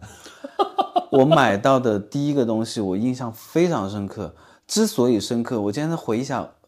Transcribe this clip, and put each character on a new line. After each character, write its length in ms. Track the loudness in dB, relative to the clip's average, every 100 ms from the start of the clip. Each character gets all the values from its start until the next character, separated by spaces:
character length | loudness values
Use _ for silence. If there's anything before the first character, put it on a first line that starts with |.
| -20 -20 -20 -20 -10 -6
<laughs> 560 | -4 -4 -2 -2 2
我 140 | 4 6
买 320 | 6 4 4
到 220 | 2 2
的 200 | 2 -2
第 280 | -2 -4 -2
一 60 |
个 120 | 0 0
东 180 | 0
西， 160 | -4 -4
我 160 | -2 -2
印 200 | -2 -4
象 160 | -8
非 340 | -12 -6 -2 0
常 220 | -2 -4
深 180 | -6 -8
刻。 260 | -8 -12 -12 -20 _ -6
之 180 | 0 0
所 240 | 2 2
以 100 | 2
深 220 | 0 -4
刻， 180 | -4 -4
我 120 | -2
今 140 | -2 -4
天 120 | -4
回 200 | -4 -4
忆 40 |
一 20 |
下， 240 | -4 -6 -8 _